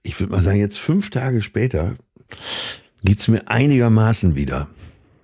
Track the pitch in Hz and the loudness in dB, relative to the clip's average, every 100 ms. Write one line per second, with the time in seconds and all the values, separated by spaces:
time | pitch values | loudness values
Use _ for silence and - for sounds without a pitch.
0 | - - 95 95 87 101 104 - - 180 | -10 -6 -4 0 2 2 0 -4 -2 -2
1 | 196 127 131 120 104 - 127 78 87 - | -2 -4 -2 -2 -4 -2 -2 -2 -4 -6
2 | _ _ - - - - - - _ _ | _ _ -20 -18 -12 -10 -10 -12 _ _
3 | 95 104 - 113 - 117 143 135 120 110 | 0 2 2 2 2 2 4 4 4 4
4 | 110 110 92 69 69 65 73 - - - | 4 2 2 0 -2 -4 -8 -12 -20 -20
5 | _ _ | _ _